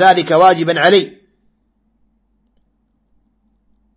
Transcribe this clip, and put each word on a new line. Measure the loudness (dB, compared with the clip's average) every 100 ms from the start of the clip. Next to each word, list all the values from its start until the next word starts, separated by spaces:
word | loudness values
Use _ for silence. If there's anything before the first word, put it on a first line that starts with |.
ذلك | 2 0 0
واجبا | 0 2 0 -2 -2
علي". | 0 0 -2 -12 _ _ _ _ _ _ _ _ _ _ _ _ _ _ _ _ _ _ _ _ _ _ _ _ _ _ _